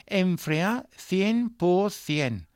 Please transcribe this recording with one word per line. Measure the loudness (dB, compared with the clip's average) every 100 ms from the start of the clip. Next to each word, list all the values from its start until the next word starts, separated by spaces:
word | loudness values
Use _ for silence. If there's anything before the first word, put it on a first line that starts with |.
| -4
Enfriar | 0 2 0 -2 0 0 -2 -6 -20
cien | -2 0 2 0 -2
por | 0 2 4 2
cien. | -4 -4 -2 0 -4 -10